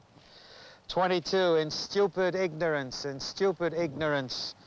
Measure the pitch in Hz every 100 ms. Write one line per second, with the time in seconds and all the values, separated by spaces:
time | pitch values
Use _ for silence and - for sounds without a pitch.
0 | _ - - - - - - - - -
1 | 185 180 - 190 180 160 156 - - 196
2 | 202 180 185 185 190 156 170 147 131 -
3 | 143 135 - - 196 180 170 160 170 135
4 | 151 143 127 - - -